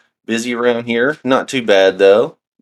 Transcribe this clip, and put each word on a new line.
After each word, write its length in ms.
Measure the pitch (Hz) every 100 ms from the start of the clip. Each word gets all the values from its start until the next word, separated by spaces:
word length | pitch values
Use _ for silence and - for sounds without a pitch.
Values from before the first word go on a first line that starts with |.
| _ _ -
busy 300 | 113 123 120
around 300 | 120 117 120
here. 340 | 117 131 151
Not 240 | 127 131 -
too 160 | 135
bad, 360 | 110 98 95 92
though. 380 | 98 104 147 - _ _